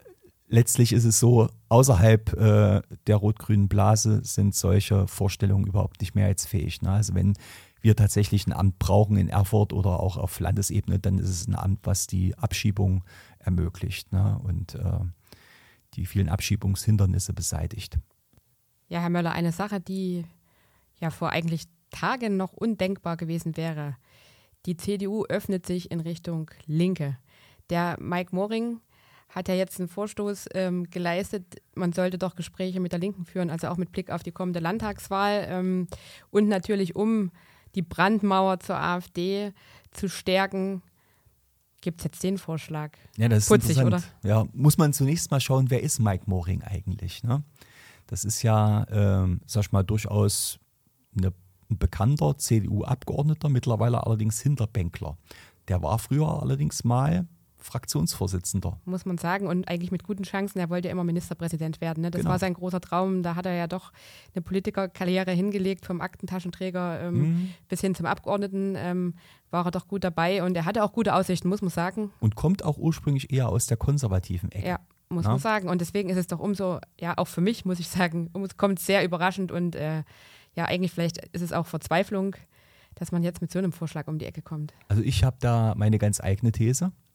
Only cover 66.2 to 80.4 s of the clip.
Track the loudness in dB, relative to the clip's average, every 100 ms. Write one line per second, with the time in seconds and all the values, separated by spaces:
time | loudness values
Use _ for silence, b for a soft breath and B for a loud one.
66.2 | -10 -8 -8 -8 -6 -4 -4 -4 -2 0
67.2 | 2 0 -2 B -8 -4 -2 -2 -2 -2
68.2 | -2 -2 -2 -2 -4 -4 -4 -2 -2 -6
69.2 | B B -6 -2 -2 -4 -4 -4 -2 0
70.2 | 0 2 0 0 0 0 0 0 2 2
71.2 | 2 0 0 -2 -2 -2 -4 -4 -8 -2
72.2 | -2 0 0 0 -2 -2 0 0 0 -2
73.2 | 0 0 2 0 0 0 0 0 2 0
74.2 | 0 -4 -6 -6 -4 -6 -8 _ -6 -2
75.2 | 2 2 2 0 0 -2 -2 -4 -2 -2
76.2 | -2 -4 -4 -2 -2 -4 -8 -10 -4 -2
77.2 | -2 0 0 0 -4 -4 -4 -2 0 -2
78.2 | -6 -8 -8 0 0 2 2 2 2 0
79.2 | 0 0 -4 -2 -2 -2 -4 -4 -6 B
80.2 | B B